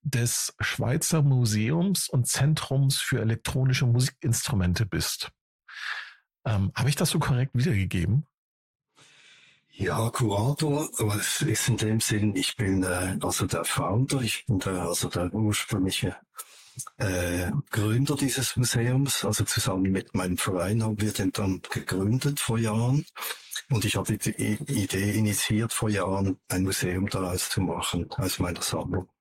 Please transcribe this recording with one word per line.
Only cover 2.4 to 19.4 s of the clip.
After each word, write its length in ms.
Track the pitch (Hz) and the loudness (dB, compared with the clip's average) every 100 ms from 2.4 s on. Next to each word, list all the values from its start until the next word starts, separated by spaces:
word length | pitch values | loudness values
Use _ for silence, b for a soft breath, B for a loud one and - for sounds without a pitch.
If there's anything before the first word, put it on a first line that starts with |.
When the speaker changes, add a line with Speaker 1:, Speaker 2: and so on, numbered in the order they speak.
| 135 156 - 135 135 139 | 2 2 0 2 2 0
Speaker 1:
für 180 | - 123 | 0 0
elektronische 680 | 107 113 - 131 131 127 127 | 0 0 -2 0 2 2 4
Musikinstrumente 1000 | 117 131 - 113 110 - 101 90 87 107 | 4 2 -2 -2 0 0 0 2 2 0
bist. 460 | 82 - - - _ _ _ _ B B B B B B _ - | -2 -4 -4 -10 _ _ _ _ B B B B B B _ -2
Ähm, 260 | 104 98 - | 0 0 0
habe 140 | - | 0
ich 60 | 147 | 2
das 140 | 165 | 2
so 80 | 175 | 2
korrekt 380 | 131 127 135 120 | 2 0 0 0
wiedergegeben? 720 | 143 107 92 90 85 120 - _ _ _ _ _ _ B B B B B B B B | 0 2 0 0 2 2 0 _ _ _ _ _ _ B B B B B B B B
Speaker 2:
Ja, 400 | - 98 - 113 | -6 -4 0 -2
Kurator, 800 | - 117 101 117 147 151 143 160 - | 0 0 2 0 0 0 0 -2 -2
aber 180 | 110 101 | -2 0
es 260 | - - | -2 -2
ist 260 | - 110 - | 0 0 2
in 100 | 107 | 2
dem 220 | 110 110 | 2 0
Sinn, 360 | - 107 104 98 | 0 2 2 0
ich 200 | - - | -4 -2
bin, 280 | 101 95 | 0 2
äh, 340 | 92 90 92 92 | 0 0 -2 -2
also 260 | 90 90 95 | -2 -2 -2
der 180 | 85 85 | -2 -2
Founder, 560 | - 82 104 135 139 | -2 0 0 2 0
ich 240 | 117 - - | 0 -4 -2
bin 140 | 101 | -2
der, 240 | 95 92 | 0 -2
also 260 | 85 87 87 | -2 -2 -2
der 240 | - 87 | -2 -2
ursprüngliche, 840 | 101 107 104 - 107 95 - 95 - _ B B B B B B _ | 0 0 0 -2 -2 0 0 -4 -6 _ B B B B B B _
äh, 540 | 104 90 87 87 90 143 - | -2 0 0 0 -2 -4 -4
Gründer 460 | - 104 117 139 143 | -2 2 2 2 2
dieses 400 | 135 127 123 - | 0 0 -2 0
Museums. 720 | 120 120 117 131 139 - 101 | 0 2 2 2 2 0 -2
Also 180 | 107 | -2